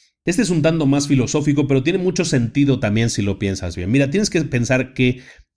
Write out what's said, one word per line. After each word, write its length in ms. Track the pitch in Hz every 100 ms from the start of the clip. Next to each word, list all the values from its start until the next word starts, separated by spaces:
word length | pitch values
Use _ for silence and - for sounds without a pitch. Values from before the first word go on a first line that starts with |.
| _ _ -
Este 160 | 180
es 80 | 190
un 140 | 170
tanto 240 | 160 165 139
más 200 | 139 143
filosófico, 600 | 135 113 151 147 143 135
pero 160 | 135
tiene 160 | 135 185
mucho 260 | 180 180 170
sentido 540 | 135 113 139 139 127
también 320 | 104 107 117
si 100 | -
lo 160 | 101 95
piensas 380 | 98 92 87 85
bien. 160 | 90
Mira, 180 | 139 139
tienes 220 | 190 214
que 100 | 170
pensar 540 | - 127 117 127 131 -
que 260 | 123 123 - - _